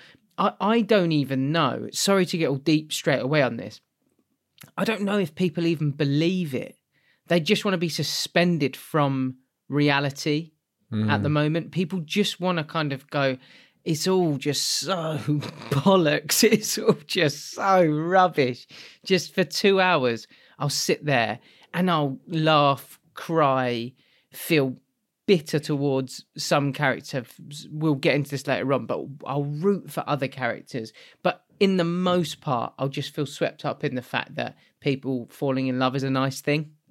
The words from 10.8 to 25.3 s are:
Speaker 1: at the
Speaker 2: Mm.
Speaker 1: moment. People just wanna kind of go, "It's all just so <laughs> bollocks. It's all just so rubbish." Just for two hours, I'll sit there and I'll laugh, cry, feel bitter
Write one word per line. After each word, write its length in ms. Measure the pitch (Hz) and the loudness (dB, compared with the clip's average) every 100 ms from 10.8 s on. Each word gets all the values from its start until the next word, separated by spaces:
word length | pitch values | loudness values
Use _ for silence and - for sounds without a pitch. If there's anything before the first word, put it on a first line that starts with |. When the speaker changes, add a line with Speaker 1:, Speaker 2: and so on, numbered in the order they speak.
| - | -8
Speaker 1:
at 280 | 107 107 147 | -2 0 0
the 60 | 147 | 2
Speaker 2:
Mm. 40 | |
Speaker 1:
moment. 380 | 147 151 165 - | 2 2 -2 -4
People 280 | 170 185 190 | -4 -4 -4
just 400 | 147 202 202 - | -4 -2 -2 -2
wanna 240 | 180 170 | -2 -2
kind 300 | 151 165 151 | -4 -4 -2
of 160 | 135 - | -4 -4
go, 280 | 147 135 127 - - _ _ | 0 0 0 -8 -20 _ _
"It's 240 | 175 156 185 | -4 -2 2
all 300 | 185 170 143 | 2 2 0
just 260 | 147 135 - | -2 -2 -2
so 520 | - 147 185 160 147 | -4 -4 -4 -4 -4
<laughs> 100 | 147 147 - - - | -2 -2 -4 -10 -4
bollocks. 720 | 135 196 190 151 151 151 - 214 | 0 4 6 4 0 0 2 4
It's 280 | 214 - 214 | 4 0 -2
all 200 | 220 - - | 2 0 0
just 460 | 185 151 - - | 0 0 0 -10
so 340 | - 196 190 160 | -4 2 4 4
rubbish." 800 | 151 165 190 180 - 123 120 - - - - | 2 2 4 4 4 0 -2 -12 -20 -20 -12
Just 300 | - 180 - | 0 0 0
for 100 | - | -2
two 380 | 175 - 202 190 | -2 2 2 4
hours, 460 | 185 165 123 113 - _ _ - | 4 4 2 -2 -8 _ _ -6
I'll 100 | 143 | -4
sit 340 | - - - 147 | -2 -2 -2 2
there 340 | 127 107 107 _ - _ | 2 0 -4 _ -20 _
and 180 | 175 185 | -2 2
I'll 280 | 160 143 135 - | 2 0 -2 -6
laugh, 720 | 160 156 151 143 131 - - _ - | 0 4 4 4 2 -4 -20 _ -14
cry, 760 | - 160 143 131 127 120 120 - _ _ _ | -2 2 4 2 0 -2 -6 -12 _ _ _
feel 460 | - - 160 135 127 _ _ _ _ | -10 0 2 2 -4 _ _ _ _
bitter 340 | - | 2